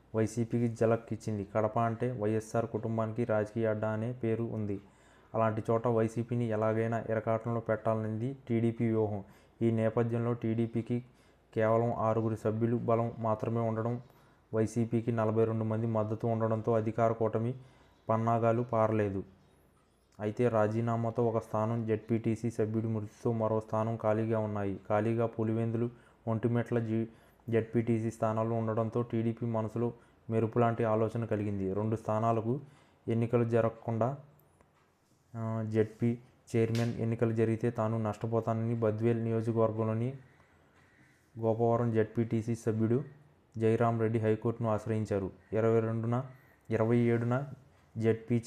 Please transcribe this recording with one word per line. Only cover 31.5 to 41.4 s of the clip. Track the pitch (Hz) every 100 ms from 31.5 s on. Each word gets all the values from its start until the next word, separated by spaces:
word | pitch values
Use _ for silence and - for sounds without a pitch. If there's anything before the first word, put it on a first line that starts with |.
| 101 95
రెండు | 95 110 110
స్థానాలకు | - 107 113 113 110 139 - - _ _ -
ఎన్నికలు | 113 117 120
జరగకుండా, | 117 117 113 - - 113 117 143 - - _ _ _ _ _ _ _ _ _ 117
ఆ, | 110 113 110
జెడ్పీ | 110 107 - 120 117 - _ - 117
చైర్మన్ | 113 113 117
ఎన్నికలు | 113 113 113 113
జరిగితే | 113 113 110 120
తాను | 117 110 113
నష్టపోతానని | 107 104 113 113 113 113 113
బద్వేల్ | 117 113 107 117 113
నియోజకవర్గంలోని | 113 113 113 113 110 107 110 110 123 139 - _ _ _ _ _ _ _ _ _ _ 113